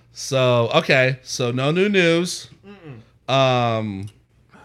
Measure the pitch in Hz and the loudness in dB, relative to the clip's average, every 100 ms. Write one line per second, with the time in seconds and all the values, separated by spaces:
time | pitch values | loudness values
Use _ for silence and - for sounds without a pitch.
0 | _ - - 135 127 120 117 165 151 139 | _ -16 -4 0 2 2 2 0 2 2
1 | 127 131 - - 123 127 139 170 202 196 | 2 -2 -8 -4 -4 -2 -2 0 0 2
2 | 170 165 175 - - - 196 202 160 117 | 2 2 -2 -8 -14 -20 -20 -20 -20 -20
3 | - _ - 135 131 127 120 113 110 98 | -20 _ -2 0 2 2 0 -2 -4 -6
4 | 104 - _ _ _ - | -10 -16 _ _ _ -20